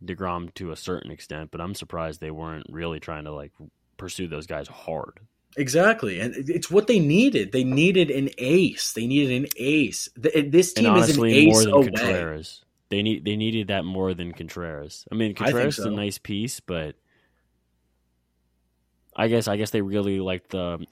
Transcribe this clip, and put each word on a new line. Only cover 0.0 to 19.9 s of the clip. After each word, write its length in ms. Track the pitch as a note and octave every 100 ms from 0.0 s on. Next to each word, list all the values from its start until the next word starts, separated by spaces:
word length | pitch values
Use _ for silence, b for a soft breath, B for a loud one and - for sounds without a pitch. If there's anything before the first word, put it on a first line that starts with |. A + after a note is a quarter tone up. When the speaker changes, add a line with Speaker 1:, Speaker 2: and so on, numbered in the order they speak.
| F2+
Speaker 1:
DeGrom 480 | F2 F#2 F2 F2
to 180 | - F#2
a 60 | D#2
certain 340 | - F2+ -
extent, 400 | D2+ - D2+ D#2
but 80 | E2
I'm 160 | F2 G2
surprised 460 | D#2+ F2 D#2+ D#2
they 100 | D#2
weren't 360 | D#2 D#2+ D#2 -
really 300 | D#2 E2+ D#2
trying 240 | - D#2 D2+
to, 80 |
like, 180 | D2+ D2 _ D#2 _ _ _
pursue 320 | F#2 - F2
those 180 | D2+ D#2
guys 220 | D#2 C#2
hard. 500 | - - D#2+ - - - _ _ -
Speaker 2:
Exactly, 640 | C3+ D3 G3 A3 A2 F2+
and 120 | A#2
it, 160 | A#2+ C#3
it's 220 | E3 -
what 160 | F#3 G#3+
they 120 | A3+
needed. 520 | D3 E3+ C4+ A3 G2
They 140 | C3 B2+
needed 440 | C3+ F3 F#3 D#3+
an 200 | C3+ C3+ -
ace. 560 | B2 F3 D3+ - -
They 120 | - A#2+
needed 380 | C#3 C#3 B2
an 60 | C#3+ -
ace. 500 | C3 D3+ A#2+ - - -
Th-, 140 | D3+
and 200 | D#3 C#3+
this 200 | D#3 F3+ -
Speaker 1:
And 80 | A3+
Speaker 2:
team 100 | -
is 140 | -
an 120 | -
Speaker 1:
honestly, 240 | A#2 B2+ D#3
more 80 |
Speaker 2:
ace 120 | A2 A2
Speaker 1:
than 80 |
Speaker 2:
away. 120 | C#3+ B2+
Speaker 1:
Contreras. 800 | F#2 A#2+ F#2 E2 D#2 - - _ _ _
They 140 | G2+
need, 220 | G#2+ G2 E2
they 100 | G#2
needed 320 | A2 A2 G2+
that 160 | G2
more 300 | E2+ F#2 F#2+
than 180 | F2+ F2
Contreras. 760 | - E2 - E2+ D2+ D2 - -
I 40 | A2
mean, 80 |
Speaker 2:
I 40 | A2
think 100 | G2+
Speaker 1:
Contreras 420 | A2+ A#2+ C3+ C#3+
is 60 | G#2
a 40 |
Speaker 2:
so. 60 | G2+
Speaker 1:
nice 220 | G2+ F#2+
piece, 440 | - G2+ A#2 -
but 340 | - E2+ D#2 - _ _ _ _ _ _ _ _ _ _ _ _ _ _ _ _ _ _ _ _ _ -
I 120 | A2+
guess, 220 | A#2 A2
I 80 | G#2
guess 140 | G#2+
they 100 | A2+
really 400 | G2